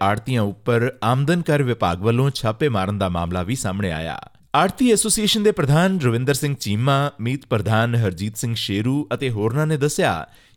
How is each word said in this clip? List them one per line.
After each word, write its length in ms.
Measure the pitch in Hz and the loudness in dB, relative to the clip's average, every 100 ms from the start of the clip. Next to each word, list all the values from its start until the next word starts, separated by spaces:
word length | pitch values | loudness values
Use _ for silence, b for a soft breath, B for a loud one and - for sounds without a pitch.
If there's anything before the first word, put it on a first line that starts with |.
ਆੜ੍ਹਤੀਆਂ 400 | 95 104 - 123 | 0 0 -2 -2
ਉੱਪਰ 520 | 104 98 - 117 117 - | -2 -2 0 2 0 0
ਆਮਦਨ 380 | 110 127 139 175 | 0 2 2 0
ਕਰ 220 | 165 147 | 2 0
ਵਿਭਾਗ 380 | 127 117 92 87 | 2 0 0 0
ਵੱਲੋਂ 280 | 104 117 139 - | 2 2 2 0
ਛਾਪੇ 340 | 113 110 151 | -4 0 0
ਮਾਰਨ 280 | 110 95 104 | 0 -2 0
ਦਾ 120 | 95 | -2
ਮਾਮਲਾ 340 | 87 85 90 | -2 -2 -2
ਵੀ 120 | 90 131 | -4 -4
ਸਾਹਮਣੇ 360 | 104 95 98 | -4 -4 -4
ਆਇਆ। 300 | 78 80 - - - _ 143 | -4 -6 -10 -14 -20 _ 0
ਆੜ੍ਹਤੀ 360 | 185 - 247 | 0 2 2
ਐਸੋਸੀਏਸ਼ਨ 520 | 214 220 208 214 214 | 2 2 0 0 2
ਦੇ 80 | 208 | 2
ਪ੍ਰਧਾਨ 480 | 196 139 147 185 190 | 2 2 4 2 2
ਰਵਿੰਦਰ 320 | 123 117 127 | 0 0 0
ਸਿੰਘ 220 | 135 147 139 | 0 -2 -4
ਚੀਮਾ, 560 | 104 104 131 139 143 - | -2 0 2 2 0 -4
ਮੀਤ 240 | 110 139 - | -4 -4 -2
ਪ੍ਰਧਾਨ 500 | 113 101 110 117 120 | -2 2 2 2 0
ਹਰਜੀਤ 420 | 107 85 104 110 | 0 -2 -6 -6
ਸਿੰਘ 180 | 120 113 | -4 -4
ਸ਼ੇਰੂ 520 | - 98 117 139 147 | -2 -2 0 -2 -2
ਅਤੇ 160 | 120 135 | -4 -4
ਹੋਰਨਾਂ 380 | 110 110 127 156 | -2 0 0 0
ਨੇ 100 | 156 | 0
ਦੱਸਿਆ 500 | 143 - 165 85 - b b | 0 2 0 0 -6 b b